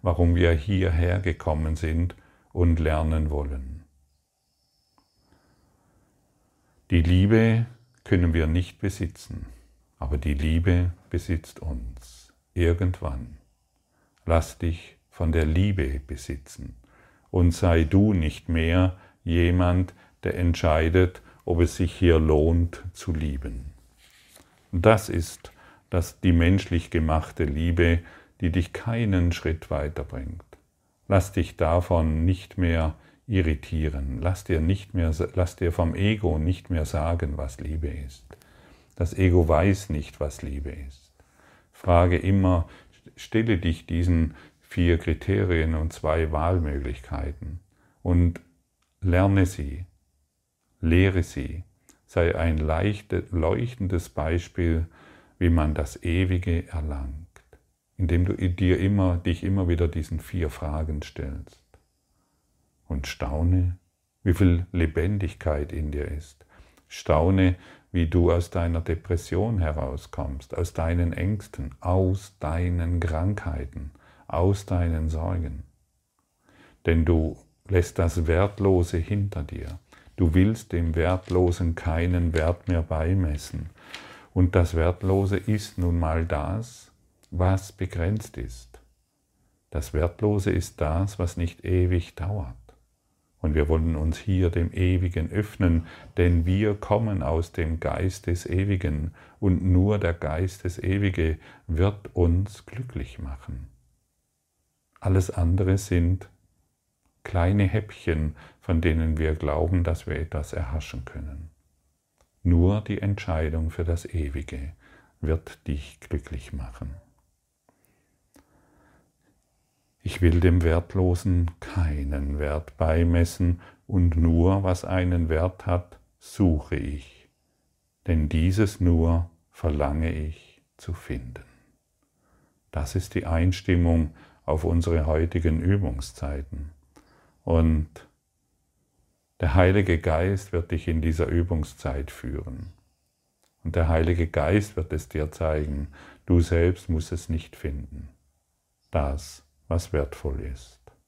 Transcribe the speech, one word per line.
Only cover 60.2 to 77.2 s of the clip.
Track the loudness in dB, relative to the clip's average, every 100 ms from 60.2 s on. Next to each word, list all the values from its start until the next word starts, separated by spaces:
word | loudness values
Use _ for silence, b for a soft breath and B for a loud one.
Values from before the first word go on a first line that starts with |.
| -6 -6 -4
Fragen | -6 -6 -6 -4 -6
stellst. | -8 -10 -10 -10 -14 _ _ _ _ _ _ _ _ _ _ _ _ _ _
Und | -6 -6
staune, | -8 -6 -2 2 2 0 -4 _ _ _ _
wie | 0
viel | 4 4 4 -2
Lebendigkeit | -2 -2 0 -2 -2 -4 -4 -4 -2 -4
in | -6 -6
dir | -6 -6
ist. | -8 -12 _ _ b b b b
Staune, | -14 2 4 4 4 4 2 B B B
wie | -2 2
du | 4 4
aus | 4 0
deiner | -4 -2 -2
Depression | -4 -6 -2 -4 -2 -2 -2 0
herauskommst, | -2 -2 -6 -8 -10 -10 -8 -8 -10 -6
aus | -6
deinen | -4 -2 0 0
Ängsten, | -2 -4 -4 -8 -12 -12 -8
aus | -2 0 2 -2 -6 _
deinen | -4 -2 -2 -2 -2 -2
Krankheiten, | -2 -2 -2 -4 -6 -8 -8 -10 -14 b b b b
aus | 0 2 0 -2
deinen | -2 0 0 -2
Sorgen. | -4 -4 -4 -6 -8 -14 _ _ _ _ _ _ _ b b b b 2
Denn | 2 4
du | 4